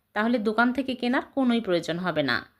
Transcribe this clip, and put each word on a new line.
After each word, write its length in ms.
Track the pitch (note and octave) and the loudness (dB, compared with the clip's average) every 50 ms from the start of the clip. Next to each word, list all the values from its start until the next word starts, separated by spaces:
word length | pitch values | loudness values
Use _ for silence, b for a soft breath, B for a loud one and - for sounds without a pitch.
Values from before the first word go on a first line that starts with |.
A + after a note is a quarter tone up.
| _ _ - | _ _ -4
তাহলে 220 | G#3 G#3+ A#3 A#3+ B3+ | -2 0 0 0 0
দোকান 280 | G3+ A3 G#3+ A3 A#3+ B3 B3 | 0 0 2 2 2 2 2
থেকে 180 | - C4 C4 B3+ | 0 -2 -4 -4
কেনার 300 | B3+ - B3 B3+ D4+ E4 - - | -4 -2 -2 0 -2 -2 -4 -2
কোনোই 280 | C#4 C4 B3 A#3 A#3 | 0 2 2 2 2
প্রয়োজন 360 | A3 G3 F3 E3+ E3 - D#3+ F3 | 0 0 0 0 0 -2 -4 -4
হবে 240 | F#3 F3+ D#3+ D#3 D3 | -4 -2 0 0 0
না, 140 | C3 A#2+ G#2 - - _ | 0 0 -2 -4 -8 _